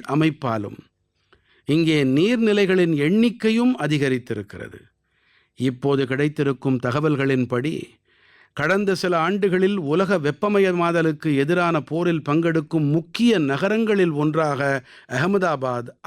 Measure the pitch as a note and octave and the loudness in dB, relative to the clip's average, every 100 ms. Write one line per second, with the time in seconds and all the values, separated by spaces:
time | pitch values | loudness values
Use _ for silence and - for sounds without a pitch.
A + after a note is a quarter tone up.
0 | - D3 D#3 D3+ B2+ A2 G#2 G#2+ - _ | 0 0 0 0 -4 -4 -6 -14 -20 _
1 | _ _ _ _ _ _ - D#3 D#3+ D3+ | _ _ _ _ _ _ -2 0 2 2
2 | C3 C3+ G3 A#3+ A3 G#3 F#3+ F#3 F3 D3+ | 2 2 2 2 2 2 2 2 2 2
3 | D3 G#3 A#3 A3 A3 A3+ B3 B3+ D3 D3 | 2 4 2 2 0 2 2 0 0 0
4 | C#3 B2+ B2+ G#2+ G#2 F2+ A2+ - _ _ | 0 -2 -4 -8 -8 -14 -14 -16 _ _
5 | _ _ _ _ _ - B2+ B2 C#3+ C#3 | _ _ _ _ _ -4 -4 -2 0 0
6 | C3 C3+ D3+ D3+ C#3 C3 C#3 B2+ B2 C3 | 0 -2 -2 0 -2 -2 -2 -2 -2 -2
7 | D#3 C#3 C3+ C3 A#2+ B2 D3 D3 - _ | 0 0 0 0 0 -2 -4 -8 -12 _
8 | _ _ _ _ _ - D3+ G3 G3+ F#3 | _ _ _ _ _ -4 0 0 0 -2
9 | F#3 E3+ E3 G3+ G3 F3+ F#3+ G3+ C#3+ E3 | 0 0 0 0 0 0 0 -2 -2 0
10 | F#3+ F#3+ C#3+ D3+ G#3 G3+ F#3+ F3 E3+ E3+ | 0 0 -2 -2 0 2 2 2 0 0
11 | D#3+ D3+ D#3+ C#3 D3 F3+ F3 D#3+ C3 D#3 | 0 -2 -2 0 0 0 0 -2 -2 -2
12 | F3 E3 - D3+ E3+ E3 D3+ E3 C#3+ D#3 | -2 -2 0 0 2 0 -2 -2 0 0
13 | D#3+ - A#3+ G3+ C#3 C#3 G3 A3 A3 G3+ | -2 0 2 4 0 0 0 0 2 2
14 | F3+ D3 D3+ D#3 D3+ C3+ C#3 C#3 - - | 2 2 0 0 0 0 0 -2 -6 -20
15 | - B2+ E3+ G3+ F3+ C#3+ C3 A#2+ A#2 - | -8 -2 0 0 0 -2 -4 -4 -8 -12